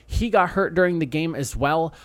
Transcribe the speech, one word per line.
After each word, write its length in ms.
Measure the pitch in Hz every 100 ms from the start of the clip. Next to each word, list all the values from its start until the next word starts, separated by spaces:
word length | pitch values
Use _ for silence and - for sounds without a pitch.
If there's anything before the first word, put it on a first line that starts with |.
| -
He 240 | - 233
got 200 | 202 175
hurt 260 | 190 190 170
during 240 | 180 170
the 80 | 143
game 260 | 156 165
as 220 | 147 127 110
well. 400 | 139 160 165 -